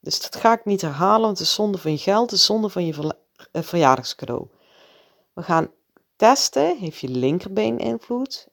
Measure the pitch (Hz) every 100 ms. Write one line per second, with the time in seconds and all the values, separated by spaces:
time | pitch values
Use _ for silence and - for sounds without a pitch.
0 | - - - - 226 226 208 196 165 143
1 | 180 220 226 196 170 - 214 190 156 151
2 | - 202 240 196 - 214 214 185 170 147
3 | 151 - _ _ - 160 165 175 143 131
4 | 123 - - 120 - _ _ _ _ _
5 | _ _ _ - 170 165 160 _ _ _
6 | _ _ 220 277 - - 302 330 175 -
7 | 131 127 131 165 196 190 214 233 226 233
8 | - 240 269 - -